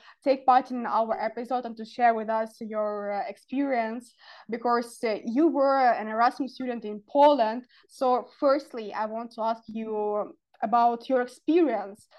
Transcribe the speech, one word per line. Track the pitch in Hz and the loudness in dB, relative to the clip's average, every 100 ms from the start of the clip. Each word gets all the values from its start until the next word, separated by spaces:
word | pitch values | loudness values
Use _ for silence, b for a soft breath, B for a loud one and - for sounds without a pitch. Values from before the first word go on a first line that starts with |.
| B B | B B
take | 285 269 277 | 0 2 6
part | 254 262 | 4 4
in | 254 233 | -6 -2
our | 220 226 - | 0 0 -2
episode | 220 226 247 254 240 | -4 -6 -6 -4 -6
and | 226 | -10
to | |
share | 220 - 240 | -12 0 2
with | 226 214 | 2 -2
us | 220 226 - | -4 -4 -10
your, | 220 214 208 208 202 | -8 -4 -4 -4 -6
uh, | 202 - | -6 -6
experience, | 202 - 254 277 247 220 233 233 _ B B B | -10 -8 -4 -2 -2 -2 -6 -12 _ B B B
because, | 226 240 240 247 - | -4 0 0 -2 -6
uh, | 233 208 - | -4 -4 -2
you | 233 330 | 2 2
were | 269 269 269 | 4 4 4
an | 254 - 220 | 4 2 -2
Erasmus | 220 240 277 262 | 2 2 0 -8
student | - 254 240 214 | -8 -8 -6 -8
in | 208 - | -12 -2
Poland. | 285 294 285 220 240 247 b b | 6 6 6 2 -2 -10 b b
So | - 262 247 - - | -4 0 0 -2 -2
firstly, | 285 285 294 240 208 | 0 0 -2 -12 -10
I | - 214 | -8 -8
want | 220 233 | -8 -10
to | 233 | -6
ask | 220 226 - | -4 -4 -8
you | 220 220 214 208 208 196 - _ - | -10 -6 -4 -2 -2 -6 -10 _ -8
about | 220 233 240 233 240 | 0 2 2 0 -2
your | 262 | -2
experience, | 247 - - 330 311 226 202 202 _ | -2 -6 0 2 2 0 -6 -14 _